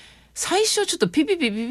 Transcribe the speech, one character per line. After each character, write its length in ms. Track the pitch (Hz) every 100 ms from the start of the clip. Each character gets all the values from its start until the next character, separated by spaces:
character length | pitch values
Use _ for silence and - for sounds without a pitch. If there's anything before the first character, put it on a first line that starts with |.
| - - _
最 300 | - - 370 427
初 200 | - 403
ち 100 | 339
ょ 0 |
っ 20 |
と 100 | 190
ピ 160 | 285 320
ピ 100 | 349
ピ 160 | 240
ピ 160 | 214 233